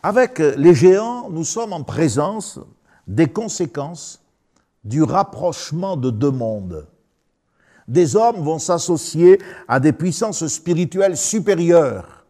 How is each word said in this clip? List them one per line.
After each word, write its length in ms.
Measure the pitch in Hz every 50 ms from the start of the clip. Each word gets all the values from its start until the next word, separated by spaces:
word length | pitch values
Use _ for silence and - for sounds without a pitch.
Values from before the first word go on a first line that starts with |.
| -
Avec 360 | 170 202 247 254 - - -
les 340 | 160 147 123 139 139 170 180
géants, 560 | 123 147 185 185 196 220 233 247 247 240 233
nous 140 | 170 160 165
sommes 300 | - - 226 233 220 185
en 100 | 165 139
présence 760 | - - 117 165 151 101 131 147 190 208 220 - - - - - - _ _ _ _ _ _ _ -
des 200 | 98 110 165 139
conséquences 920 | - 151 233 208 - - 185 160 - 143 139 147 175 160 - - - _ _ _ _ _ _ _ _ _ _ _ _ _ _
du 180 | 107 110 151 160
rapprochement 960 | 110 139 185 196 - - - - 175 156 - - - 147 165 180 190 185 147
de 120 | 123 127
deux 220 | 117 107 135 143
mondes. 560 | 135 131 117 110 110 104 98 92 85 78 76 _ _ _ _ _ _ _ _ _ _ _ _ _ _ _ _ _ _ _ _ -
Des 260 | 120 170 175 147 110
hommes 260 | 208 226 233 233 196
vont 180 | 151 147 160 156
s'associer 840 | - - 180 170 - - 175 156 - - - 156 170 180 190 196 - - - - - -
à 140 | 120 135
des 100 | 127 151
puissances 560 | 143 - 156 185 165 - - 165 175 - 165 151
spirituelles 680 | - - - 170 175 160 180 - - 185 196 196 175 135
supérieures 1080 | - - - 220 170 202 196 165 175 170 170 170 156 131 110 95 87 - - _ _ _